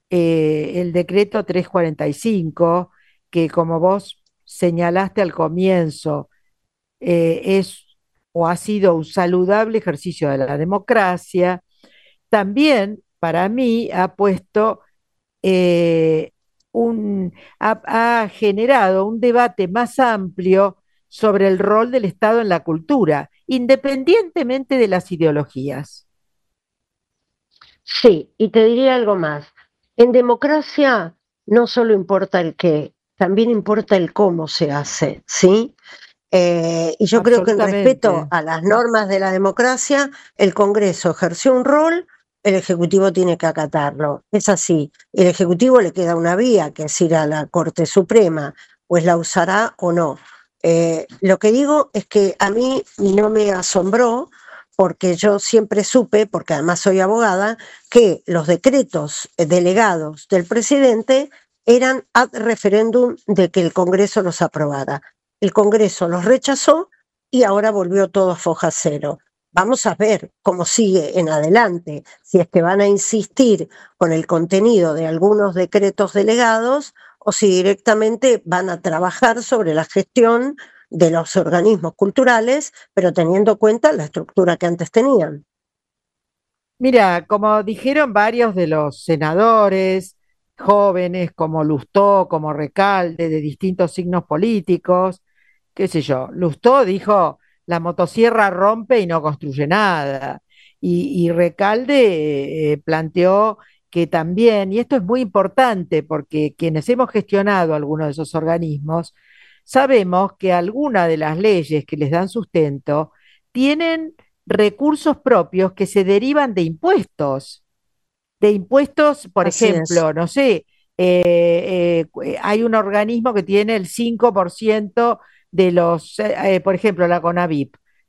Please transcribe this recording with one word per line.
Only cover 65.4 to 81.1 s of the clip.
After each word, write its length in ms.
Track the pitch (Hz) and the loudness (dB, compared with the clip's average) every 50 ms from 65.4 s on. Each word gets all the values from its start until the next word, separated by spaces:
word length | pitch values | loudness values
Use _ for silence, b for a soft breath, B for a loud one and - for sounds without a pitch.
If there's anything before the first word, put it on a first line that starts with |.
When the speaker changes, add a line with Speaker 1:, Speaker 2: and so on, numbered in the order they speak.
Speaker 2:
El 120 | - 190 | -4 0
Congreso 560 | - 214 202 208 208 220 214 190 - - 185 170 | 2 2 2 4 4 2 2 0 -2 -4 -4 -4
los 160 | 175 180 175 | -4 -2 0
rechazó 640 | 208 254 262 - - 277 269 - - 294 320 359 - _ _ _ _ _ _ _ _ | 2 2 2 2 -2 -4 0 2 2 2 2 0 -8 _ _ _ _ _ _ _ _
y 140 | - 254 247 | 0 2 2
ahora 260 | 202 196 208 208 220 | 2 2 2 0 0
volvió 400 | 208 202 185 175 185 196 196 180 | 0 -2 -2 -2 0 0 0 0
todo 220 | - 202 190 185 | 0 0 0 0
a 40 | 175 | -2
foja 340 | 170 - 175 160 - - 165 | -2 -4 -4 -4 -2 -4 -4
cero. 480 | - - - 165 147 143 151 147 - - _ _ _ _ _ _ | -4 -2 -4 -4 -4 -4 -6 -8 -8 -10 _ _ _ _ _ _
Vamos 340 | - 175 185 214 262 240 - | -2 -2 0 0 0 0 -2
a 80 | 220 170 | -2 -2
ver 380 | - 208 214 214 170 - - _ _ | 0 0 0 0 0 -4 -10 _ _
cómo 220 | - 202 180 180 170 | -4 -2 -2 -2 -2
sigue 560 | - - - 226 196 185 185 156 - - 180 | -2 0 0 2 2 2 0 0 -2 -2 -2
en 80 | 170 156 | -2 0
adelante, 720 | 156 151 151 160 190 233 240 196 175 170 175 160 147 147 - b b b | 0 0 0 2 4 4 2 2 -2 -6 -10 -12 -14 -14 -16 b b b
si 180 | b - - 185 | b -2 0 0
es 80 | 170 - | 0 0
que 140 | - 180 | 0 0
van 180 | 165 170 190 202 | 0 2 2 2
a 80 | 202 202 | 2 2
insistir 800 | 202 196 - - - 214 196 - - - 269 240 208 165 165 - B B B B B | 2 0 -2 -2 -4 -4 -4 -2 0 2 2 2 2 0 -2 -8 B B B B B
con 160 | B 180 165 | B 0 0
el 140 | 160 160 165 | 0 -2 -2
contenido 680 | - 170 165 170 175 190 190 208 233 240 196 175 160 151 | -2 -2 -2 0 0 0 2 4 4 4 4 2 2 0
de 120 | 160 165 | -2 -2
algunos 480 | 160 160 165 180 202 214 208 202 196 170 | -4 -2 0 2 2 2 2 0 0 -2
decretos 580 | 180 180 180 - 208 202 196 196 - 202 180 - | -2 -2 0 0 0 0 0 0 -2 -4 -2 -2
delegados 800 | 202 196 214 226 240 247 226 226 220 226 247 269 294 277 - b b b b b b | 0 0 2 2 2 2 2 2 0 0 -2 -2 -4 -4 -8 b b b b b b
o 100 | - 214 | -6 -4
si 180 | 190 - 214 202 | -2 0 2 2
directamente 960 | 185 180 180 196 202 196 - 233 214 214 220 220 233 214 - 262 240 - - | 2 2 2 0 0 0 0 0 2 2 2 0 0 0 2 2 0 0 -2
van 240 | 165 175 180 190 190 | -2 -2 -2 -2 -4
a 120 | 175 170 | -6 -6
trabajar 600 | - 185 160 160 180 180 175 - 254 233 226 240 | -6 -4 -2 -2 -2 -4 -2 0 0 0 0 0
sobre 320 | 220 - - 220 208 160 151 | -4 -2 -2 0 0 0 -2
la 100 | 156 156 | -2 -2
gestión 720 | - - 202 190 - - 254 233 226 233 233 254 277 294 B B B B B B B | -2 -2 -2 -2 0 2 2 4 4 4 2 -2 -4 -8 B B B B B B B
de 200 | - 165 170 165 | -2 2 2 2